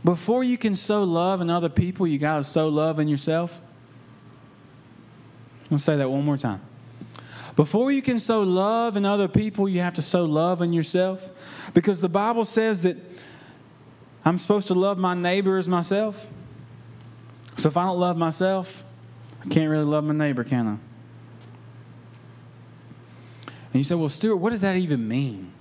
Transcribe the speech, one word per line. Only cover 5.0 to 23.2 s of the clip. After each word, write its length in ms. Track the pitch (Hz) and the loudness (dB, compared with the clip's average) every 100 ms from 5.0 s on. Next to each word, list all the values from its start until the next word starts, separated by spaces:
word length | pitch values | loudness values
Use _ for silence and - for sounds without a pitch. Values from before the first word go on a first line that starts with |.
| - - - - - - | -20 -20 -20 -20 -20 -20
I'm 60 | - | -2
gonna 100 | 147 | 0
say 180 | 165 147 | 2 0
that 120 | 131 | 0
one 140 | 139 | 0
more 120 | 147 139 | 0 -2
time. 240 | 120 95 - - - - - - - - - | -2 -6 -12 -20 -20 -20 -18 -18 -18 -18 -2
Before 380 | - 151 208 262 | 2 2 2 2
you 100 | 277 | 2
can 160 | 262 233 | 2 -2
sow 240 | - 220 | 2 2
love 540 | 196 185 196 226 233 202 | 4 2 2 0 0 0
in 100 | 196 | 2
other 220 | 202 190 | 2 2
people, 400 | 208 214 208 196 | 2 0 0 0
you 100 | 180 | 0
have 160 | 175 | -2
to 80 | 175 | -2
sow 220 | 151 175 | 0 2
love 360 | 170 151 170 175 | 2 2 2 2
in 100 | 175 | 0
yourself. 580 | 170 156 180 185 190 - - - - - | 0 0 0 0 -2 -12 -18 -18 -16 2
Because 280 | 175 202 185 | 2 4 0
the 80 | 180 | 0
Bible 360 | 190 214 233 | 2 2 0
says 380 | 214 226 220 196 | 0 0 0 2
that 140 | 180 160 - - - - - - - - - - - - | 0 -2 -12 -20 -20 -20 -20 -20 -20 -20 -20 -20 -20 -4
I'm 140 | 160 175 | 0 0
supposed 280 | - 208 190 | 2 0 2
to 80 | |
love 240 | 185 196 190 | 0 2 0
my 160 | 185 | 0
neighbor 420 | 180 175 190 190 190 | 0 0 0 2 0
as 120 | 185 | 0
myself. 580 | 175 170 196 214 196 - - - - - - - - - - - - - - | 0 0 0 -2 -6 -16 -18 -18 -20 -20 -20 -20 -20 -20 -20 -20 -20 -14 -2
So 120 | 156 | 0
if 80 | 156 | 2
I 80 | |
don't 140 | 185 180 | 0 2
love 180 | 180 170 | 0 2
myself, 680 | 165 156 185 190 180 - - - - - - - | -2 0 0 0 -4 -14 -20 -20 -20 -20 -20 -16
I 40 | - | 0
can't 220 | 160 156 | 2 4
really 140 | 156 | 2
love 180 | 147 151 | 2 2
my 120 | 151 | 2
neighbor, 280 | 151 151 127 | 0 0 0
can 240 | 117 127 113 | 0 0 0
I? 40 | 104 - - - - - - - - - - - - - - - - - - - - - - - - | -4 -10 -20 -20 -20 -20 -20 -20 -20 -20 -20 -20 -20 -20 -20 -20 -20 -20 -20 -20 -20 -20 -20 -20 -20